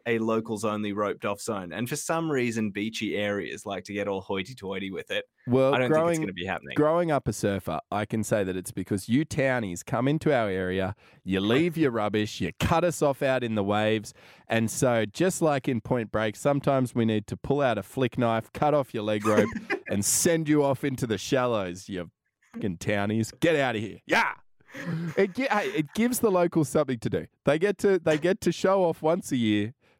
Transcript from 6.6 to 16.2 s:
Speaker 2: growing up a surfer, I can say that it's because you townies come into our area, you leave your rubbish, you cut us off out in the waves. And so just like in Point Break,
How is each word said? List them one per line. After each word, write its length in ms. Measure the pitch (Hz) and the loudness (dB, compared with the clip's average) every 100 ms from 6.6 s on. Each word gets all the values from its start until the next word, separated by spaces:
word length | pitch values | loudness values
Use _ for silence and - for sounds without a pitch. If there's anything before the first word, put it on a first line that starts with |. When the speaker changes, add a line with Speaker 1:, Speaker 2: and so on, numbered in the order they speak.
| 139 135 | -6 0
Speaker 2:
growing 340 | 151 165 170 | 2 2 2
up 160 | 139 - | 0 -2
a 40 | |
surfer, 460 | 104 104 98 - 78 - | -2 -2 -2 -4 -6 -4
I 140 | 101 107 | -4 -2
can 160 | 113 | -2
say 200 | 101 110 | 0 0
that 140 | 92 92 | 0 -2
it's 140 | 90 | -6
because 360 | - 92 104 - | -8 -4 -4 0
you 160 | 123 | 0
townies 580 | 160 - 135 123 101 87 | 0 0 0 2 -2 -6
come 240 | - 117 131 | -4 0 2
into 240 | 156 160 135 | 2 2 2
our 140 | 107 | 2
area, 460 | 95 92 92 92 - - - | 0 -2 0 -2 -4 -16 -16
you 160 | 90 92 | -2 0
leave 380 | 101 127 175 160 | 2 4 2 2
your 140 | 147 | 0
rubbish, 500 | 113 104 107 107 - | 2 0 0 -2 -4
you 100 | 87 - | -6 -2
cut 240 | - 165 | 2 2
us 180 | 175 - | 2 2
off 200 | 151 135 | 0 2
out 220 | 135 131 120 | 0 0 0
in 100 | 110 | 0
the 80 | |
waves. 500 | 98 104 107 110 107 - - - - | 2 2 2 0 -2 -18 -20 -20 -2
And 200 | 113 113 | 0 0
so 360 | - 131 117 107 | 2 2 2 0
just 360 | - 180 - | 0 0 2
like 280 | 160 143 - | 2 2 0
in 100 | 120 | -4
Point 320 | - 127 110 | 0 -2 0
Break, 240 | 107 | -2